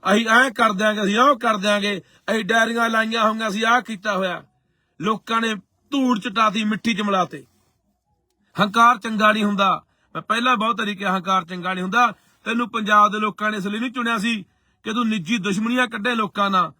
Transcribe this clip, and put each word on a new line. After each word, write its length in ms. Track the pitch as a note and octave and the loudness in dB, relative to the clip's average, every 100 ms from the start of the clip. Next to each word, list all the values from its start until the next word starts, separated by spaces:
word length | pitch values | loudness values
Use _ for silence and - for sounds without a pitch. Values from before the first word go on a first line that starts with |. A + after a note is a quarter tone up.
| - | 2
ਅਸੀਂ 140 | G#3 A3+ | 2 4
ਐਂ 240 | A3+ C4 | 4 4
ਕਰ 220 | A3 A3+ | 2 0
ਦਿਆਂਗੇ, 300 | F#3+ G#3+ G#3+ | 2 0 0
ਅਸੀਂ 160 | G3+ G#3 | 0 4
ਉਹ 200 | C4+ C4+ | 4 4
ਕਰ 180 | A#3+ G#3+ | 0 -2
ਦਿਆਂਗੇ, 460 | G3 G#3 G3+ G3 - _ - | 0 0 -2 -4 -10 _ -4
ਅਸੀਂ 140 | A3 | -4
ਡਾਇਰੀਆਂ 460 | F#3+ A3+ A3+ A#3 A3+ | 0 2 2 0 0
ਲਾਈਆਂ 400 | A3+ A3 A3+ A3 | 0 0 0 0
ਹੋਈਆਂ, 180 | A3 A3 | -2 -4
ਅਸੀਂ 160 | G3 | -2
ਆਹ 160 | A3+ A#3+ | 2 2
ਕੀਤਾ 360 | B3 G#3+ G#3+ F#3+ | 0 -8 -4 -2
ਹੋਇਆ।" 280 | F#3+ E3+ - _ _ _ _ _ | -2 -6 -12 _ _ _ _ _
ਲੋਕਾਂ 400 | E3+ A3 - A3+ | -4 -4 -2 -2
ਨੇ 140 | A3+ G#3+ - _ _ | 0 -4 -10 _ _
ਧੂੜ 280 | C#4 C4 A#3 | 0 2 0
ਚਟਾਤੀ, 460 | A#3+ G3+ A3 G3+ | -2 0 2 2
ਮਿੱਟੀ 300 | G#3+ G#3+ A3+ | -2 -2 -2
ਚ 60 | G#3 | -2
ਮਿਲਾਤੇ। 460 | G#3 F#3+ F3 D3+ - _ _ _ _ _ _ _ _ _ _ - | 0 0 -2 -6 -18 _ _ _ _ _ _ _ _ _ _ -2
ਹੰਕਾਰ 380 | G#3 G#3+ A#3 A#3+ | 0 6 6 4
ਚੰਗਾ 340 | A#3 G#3+ G#3+ | -2 2 2
ਨਹੀਂ 120 | G#3+ | 2
ਹੁੰਦਾ। 400 | G#3 G3+ G3 F3 _ _ _ | 0 0 0 0 _ _ _
ਮੈਂ 80 | D#3+ | -14
ਪਹਿਲਾਂ 340 | - G#3+ B3 B3 | -4 -2 0 0
ਬਹੁਤ 240 | A3 G#3 | 0 -2
ਵਾਰੀ 160 | G#3+ G3 | -4 -4
ਕਿਹਾ, 200 | G3 F#3+ | -2 -4
ਹੰਕਾਰ 280 | F3+ F#3+ | 0 -2
ਚੰਗਾ 300 | E3+ F3+ F3 | -2 -8 -6
ਨਹੀਂ 80 | F#3 | -6
ਹੁੰਦਾ। 320 | F#3 A3+ A#3+ - _ _ | -2 0 0 0 _ _
ਤੈਨੂੰ 260 | - A#3 A#3+ | -6 -4 -4
ਪੰਜਾਬ 420 | A#3 G#3+ G#3 G#3 | -4 2 4 4
ਦੇ 60 | G#3+ | 2
ਲੋਕਾਂ 320 | G#3+ - G#3+ | -4 -2 -4
ਨੇ 60 | G#3+ | -4
ਇਸ 100 | F#3+ | -6
ਲਈ 120 | G#3 | -6
ਨਹੀਂ 120 | B3+ | -6
ਚੁਣਿਆ 280 | A#3+ A#3 A#3 | -4 -4 -2
ਸੀ 260 | G#3+ A3+ F3+ _ _ _ | -2 -4 -8 _ _ _
ਕਿ 100 | G#3 | -8
ਤੂੰ 160 | A3 A#3 | -4 -2
ਨਿੱਜੀ 300 | G#3+ D#3 A#3 | -2 -4 -4
ਦੁਸ਼ਮਣੀਆਂ 480 | F#3 G3 A3 B3 B3+ | -2 -2 -2 0 -2
ਕੱਢੇ 280 | A3+ G#3 | -2 -4
ਲੋਕਾਂ 360 | A#3 G#3+ - G3 | -2 -4 -2 0
ਨਾਲ। 220 | F#3+ F3+ - | 0 -2 -4